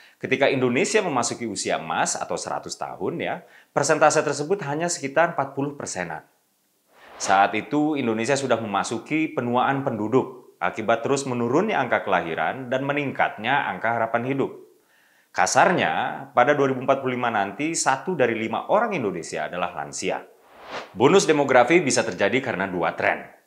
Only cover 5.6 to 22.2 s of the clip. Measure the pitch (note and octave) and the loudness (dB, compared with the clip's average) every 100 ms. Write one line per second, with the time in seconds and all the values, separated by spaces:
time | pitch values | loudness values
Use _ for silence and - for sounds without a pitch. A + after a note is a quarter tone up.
5.6 | C#3+ C#3 - F#2 E2+ D#2 - _ _ _ | -6 -6 -10 -8 -8 -8 -14 _ _ _
6.6 | _ _ _ _ - - - G2 G2+ G#2+ | _ _ _ _ -20 -8 0 4 4 2
7.6 | - D3 D3+ D3 A#2 A2 A2+ C#3 C3+ A2+ | -2 0 0 0 0 0 0 0 2 0
8.6 | A2 G2 F#2 A2+ - D#3 D#3+ D3+ A#2+ A#2+ | 0 -2 -2 -6 -4 -4 -2 -2 0 0
9.6 | A#2 C#3 C3+ A2 G#2+ B2+ - - - - | 2 0 -2 -2 0 2 0 -8 -20 -6
10.6 | F2+ - G#2+ A2+ B2 C3+ C3 A#2+ A#2 C#3 | -6 -4 0 0 2 -2 -2 -2 0 2
11.6 | G#3+ F#3 B2 G#2+ - F2+ E2 D#2+ D#2+ A#2+ | 2 0 0 0 2 0 0 -2 -2 -4
12.6 | B2 B2+ C#3 C#3+ C#3 - D#2+ - A2 C#3 | -4 -4 -2 -4 -4 0 -2 -2 -2 -2
13.6 | - F#2+ A2+ A#2 A2+ A#2 B2 C#3 G2+ - | -2 -4 -2 0 0 -2 -2 -2 -4 -6
14.6 | - _ _ _ _ _ _ - F#2 B2+ | -20 _ _ _ _ _ _ 0 2 6
15.6 | F#3 E3+ F2 E2+ C3 D3+ C3+ - B2+ C#3+ | 4 4 2 0 -4 -6 -2 4 4 4
16.6 | C#3 C3 C3 C3+ B2+ B2 B2 A2 G2 G2 | 2 0 0 0 0 0 0 0 0 -2
17.6 | D3+ D#3+ - C3+ - E3+ A#2+ A2 A2 G#2 | -4 0 0 0 -2 0 2 2 -2 -4
18.6 | - F#3+ A3+ F3+ G#2 F2 D2+ D#2+ D#2 F2 | 0 0 2 -2 -2 -4 -6 -6 -6 -4
19.6 | F2 D#2+ D2 D2 F2+ C2+ - - _ - | -4 -6 -10 -6 -4 -4 -8 -20 _ -20
20.6 | - - - F#2+ C3 F#3+ - D3+ C3+ B2+ | -14 -14 -8 2 6 6 6 2 6 6
21.6 | B2 E3+ C#3+ A#2+ A2 F2+ | 8 6 4 0 0 0